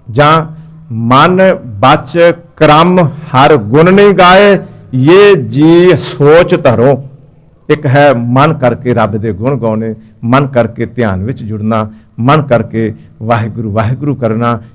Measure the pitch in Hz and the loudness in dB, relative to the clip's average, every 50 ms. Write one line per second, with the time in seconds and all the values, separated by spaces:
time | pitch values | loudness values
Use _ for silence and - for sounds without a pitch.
0 | _ - 107 131 147 147 156 165 156 - - - - - - - - - 117 113 | _ -10 -2 0 2 2 2 0 -2 -6 -12 -18 -20 -20 -20 -20 -16 -12 -8 -6
1 | 117 117 123 139 156 180 185 185 190 190 170 - - 127 107 101 - 127 147 151 | -2 0 2 2 2 2 2 2 2 0 0 -2 -6 -14 -8 -2 0 0 0 0
2 | - - - 170 170 175 165 - - - _ - 156 151 147 156 170 180 180 185 | -2 -6 -2 2 2 2 2 -2 -8 -16 _ -2 0 2 4 4 2 2 2 0
3 | 175 139 - - - - - 127 139 156 156 139 104 101 113 151 160 180 - 202 | 0 -2 -4 -8 -12 -4 0 2 4 4 2 0 0 0 0 2 2 4 4 4
4 | 202 208 196 185 180 175 180 196 208 202 196 170 - - - - - - 131 127 | 4 4 4 4 4 4 4 4 4 4 2 0 -2 -10 -20 -20 -18 -8 -4 0
5 | 127 151 180 196 208 208 196 156 120 107 113 139 151 160 170 170 175 180 170 - | 2 4 4 6 6 4 4 2 -2 -4 -2 0 2 4 4 4 4 4 2 0
6 | - - - - 143 143 151 170 180 175 180 160 156 135 113 110 117 139 139 123 | -2 -8 -6 0 2 4 4 4 4 2 -2 0 0 0 0 2 2 0 0 -2
7 | - - - - _ _ _ _ _ _ _ _ _ - 151 151 151 143 123 143 | -4 -14 -20 -20 _ _ _ _ _ _ _ _ _ -4 -4 -4 -2 -2 2 2
8 | 147 147 131 120 120 120 123 135 143 156 156 - 127 123 117 - - 123 120 113 | 4 4 2 0 -2 -2 0 0 2 0 0 0 -2 -2 -2 -2 -4 -2 -2 0
9 | 110 104 104 107 101 113 98 87 110 131 143 120 110 113 110 110 110 113 110 - | -2 -2 -4 -6 -6 -6 -8 -6 -6 -6 -4 -4 -4 -4 -4 -4 -6 -8 -10 -12
10 | - - _ - - 113 127 139 147 135 139 120 117 110 - - 117 113 - 123 | -16 -20 _ -10 -4 -2 0 0 0 -2 -2 -2 -4 -4 -4 -8 -10 -8 -6 -6
11 | 117 104 95 92 98 117 135 - - 104 110 104 104 110 113 110 110 107 110 - | -4 -4 -4 -6 -6 -8 -10 -10 -10 -12 -10 -8 -6 -4 -4 -4 -4 -6 -10 -18
12 | _ _ _ - 117 127 147 156 147 - 127 113 110 - - 113 113 107 110 - | _ _ _ -4 -2 0 0 0 0 -2 -2 -2 -2 -4 -6 -6 -6 -6 -6 -10
13 | - - _ - 110 110 117 110 107 110 107 113 117 107 98 110 107 110 131 127 | -18 -20 _ -12 -6 -4 -4 -4 -4 -6 -8 -8 -8 -6 -4 -4 -4 -4 -4 -4
14 | 143 147 135 - 120 110 110 110 117 117 117 104 110 - - | -4 -6 -6 -4 -4 -4 -4 -2 -2 -4 -4 -4 -8 -14 -20